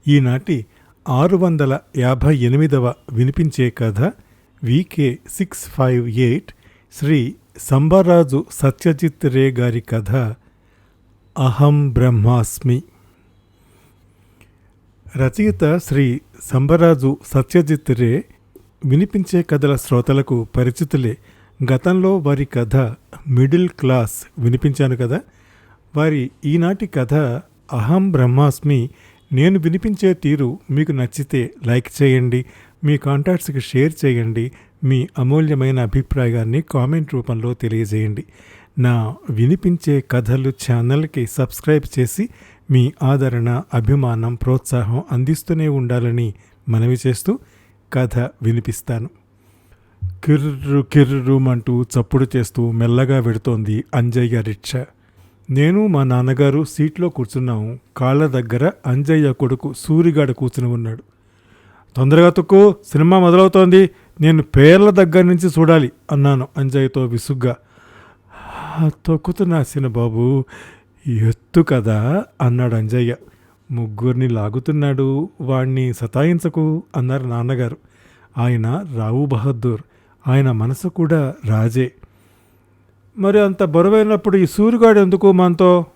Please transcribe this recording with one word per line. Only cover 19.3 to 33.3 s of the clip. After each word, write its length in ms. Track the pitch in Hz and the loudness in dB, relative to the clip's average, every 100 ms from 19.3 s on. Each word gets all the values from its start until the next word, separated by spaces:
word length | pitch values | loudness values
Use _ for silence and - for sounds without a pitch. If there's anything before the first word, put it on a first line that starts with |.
| 180 | -2
కథల 340 | 170 147 143 135 | 0 0 0 -2
శ్రోతలకు 720 | - 123 120 139 131 123 110 - | 0 -2 2 -2 0 -2 -2 -2
పరిచితులే. 600 | 127 120 151 139 120 117 _ _ _ _ 127 | -2 -2 -4 -2 -2 -6 _ _ _ _ -2
గతంలో 440 | 131 180 185 185 190 | 0 0 2 2 0
వారి 280 | 143 143 139 | 0 -2 -2
కథ 300 | 123 117 131 120 117 _ - - | -4 -2 0 -2 -6 _ -16 -2
మిడిల్ 420 | 123 135 175 180 | 2 2 2 0
క్లాస్ 720 | - 131 127 110 - - - | -2 0 0 -2 -6 -16 -4
వినిపించాను 560 | 120 123 151 135 139 123 | 0 0 -2 0 -2 0
కదా. 240 | 120 156 - _ _ _ _ _ _ 151 | -2 -4 -8 _ _ _ _ _ _ -2
వారి 360 | 156 151 127 _ 143 | 0 0 -4 _ -2
ఈనాటి 420 | 165 170 185 208 | 0 0 -2 -6
కథ 260 | 147 123 147 139 123 - _ _ | -4 -2 0 -2 -4 -10 _ _
అహం 380 | 127 110 180 196 | -6 0 0 2
బ్రహ్మాస్మి. 800 | 156 123 127 147 - 147 139 113 - _ _ _ | 2 2 4 2 0 -2 0 -2 -10 _ _ _
నేను 260 | 127 160 190 | 2 2 2
వినిపించే 540 | 160 175 220 202 190 | 0 -2 -4 0 0
తీరు 460 | 175 147 147 127 170 - | 0 -2 0 -2 -4 -4
మీకు 200 | 139 156 | -2 -2
నచ్చితే 640 | 139 123 - 139 139 117 - 117 | -2 -4 -6 -6 -4 -4 -6 -2
లైక్ 220 | 123 - - | -2 -2 0
చేయండి. 420 | 139 131 123 123 127 - _ _ | 2 2 0 -2 -6 -18 _ _
మీ 140 | 151 147 | -2 -2
కాంటాక్ట్స్కి 640 | 143 139 147 | 0 -2 0